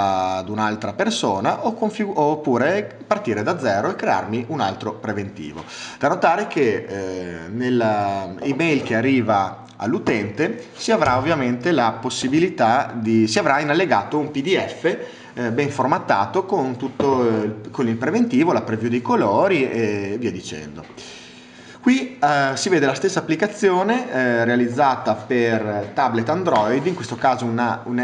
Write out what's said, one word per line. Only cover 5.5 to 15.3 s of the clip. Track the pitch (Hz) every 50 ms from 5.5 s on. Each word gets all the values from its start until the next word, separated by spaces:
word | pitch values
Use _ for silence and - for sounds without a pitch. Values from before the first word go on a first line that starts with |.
| 73 80 78 - - - - - -
Da | - -
notare | 143 175 175 180 175 165 196 208
che, | - - 170 139 117 101 - -
eh, | - 95 101 95 92 92 92 90 87 85 82 82 87
nella | 104 120 123 123 123 120 113 110 107 104 101 98 98 98 95 92 92 87
email | - 139 135 131 165 165 151 131 113
che | - 120
arriva | 113 117 135 135 127 110 104 107 98 95 92 - - - - -
all'utente | - 101 107 151 208 - - 135 110 101 107 110 - 156 190 226 - - - -
si | - - -
avrà | 220 190 151 135 123
ovviamente | 127 131 160 165 147 131 120 123 120 127 175
la | 175 135 120 113 110 107
possibilità | 110 123 - - - 127 139 160 175 190 180 - 120 110 117 139 - - 113
di, | 120 110 110 113 113 110
si | 107 113 -
avrà | - 147 135 143
in | 156 147
allegato | 147 170 190 160 123 101 98 - 147 151
un | 143 -
P | - 139
D | 139 175 185
F, | 135 101 - - - - 170 196 - - - - - - -